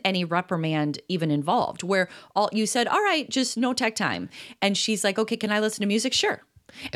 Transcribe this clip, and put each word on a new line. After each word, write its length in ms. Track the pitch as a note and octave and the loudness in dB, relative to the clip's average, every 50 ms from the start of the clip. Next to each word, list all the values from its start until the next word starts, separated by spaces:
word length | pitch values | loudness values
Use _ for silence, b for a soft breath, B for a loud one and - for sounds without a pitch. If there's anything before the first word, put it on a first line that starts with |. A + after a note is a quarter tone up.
| - | 2
any 180 | G3 F#3+ F3+ F3 | 0 0 0 0
reprimand 760 | D#3+ E3+ F3 F3+ - F#3 E3 D#3+ D#3+ D#3 D3+ D3+ D3 D3 - - - | 0 0 -2 0 -2 -2 -2 0 0 0 0 0 0 -2 -4 -6 -4
even 220 | F#3 E3 E3 D#3 | -2 0 0 2
involved, 520 | D3 D3 C#3+ E3 G#3+ B3 - - - - F3+ | 0 0 2 2 2 2 0 -2 -4 -4 -2
where 240 | F3 G3 F#3+ F3+ - B B B B B | 0 2 2 2 0 B B B B B
all, 140 | G3 G#3 - - | 0 0 2 2
you 120 | A3 A3 | 0 0
said, 220 | - - B3 A#3 | 0 0 0 0
"All 160 | B3+ - F#4+ G#4 | 2 2 2 2
right, 260 | G4+ F4 D#4 C4 - | 2 2 0 0 0
just 280 | - C4+ B3+ - - | 0 0 0 0 0
no 160 | A3 B3+ B3 B3+ | 0 0 0 0
tech 220 | B3+ B3+ A3 A3+ | 0 0 0 0
time." 340 | - G3 C#3 G2 F2 F2 - B B B B B B | 0 -2 -2 -2 -4 -6 -10 B B B B B B
And 160 | G3 G3+ G3 | 0 2 2
she's 260 | - - - A3 F#3 - | 2 0 0 0 2 2
like, 160 | G3+ G3 A3 | 0 2 2
"Okay, 160 | A3 A3 A#3 | 0 0 -2
can 160 | A3 G#3+ G#3 | -2 -2 0
I 80 | G#3 G#3+ | 0 2
listen 220 | G#3+ G#3+ G#3+ - | 0 0 0 0
to 60 | G#3 | 0
music?" 260 | G3+ G3+ A3+ A3+ C4 B3+ | 2 2 2 0 0 0
"Sure." 300 | - - G#4 - - - _ _ - _ - B B B B | 0 0 0 -2 -4 -8 _ _ -20 _ -20 B B B B
And 20 | B | B